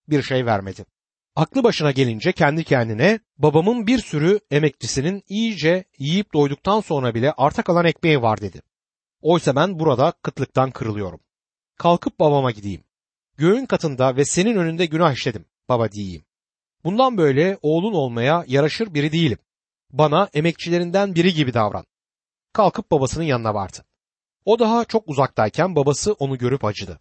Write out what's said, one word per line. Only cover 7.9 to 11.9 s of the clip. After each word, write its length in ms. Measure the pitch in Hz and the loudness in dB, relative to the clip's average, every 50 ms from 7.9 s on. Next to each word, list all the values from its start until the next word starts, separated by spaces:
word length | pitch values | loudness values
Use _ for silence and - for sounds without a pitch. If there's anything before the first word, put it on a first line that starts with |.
| 156 - - 165 151 135 | 0 0 0 2 2 2
var.' 200 | 117 113 107 101 | 2 0 0 0
dedi. 200 | 104 95 - - - _ _ _ _ _ _ _ _ _ _ _ | -4 -10 -12 -14 -20 _ _ _ _ _ _ _ _ _ _ _
'Oysa 340 | - 151 175 170 - 151 127 | 0 2 2 2 2 0 2
ben 240 | 139 165 196 190 156 | 2 0 0 0 0
burada 340 | 160 156 127 113 139 170 - _ | 0 2 2 4 2 0 0 _
kıtlıktan 500 | - 151 - - 131 - _ 127 131 131 | -10 -10 -6 -6 -8 -2 _ 0 0 0
kırılıyorum. 480 | - - 123 110 104 104 98 90 85 - _ _ _ _ _ _ _ _ _ _ _ | -2 -6 -8 -6 -6 -6 -8 -8 -10 -14 _ _ _ _ _ _ _ _ _ _ _
Kalkıp 420 | - - 170 | -2 2 2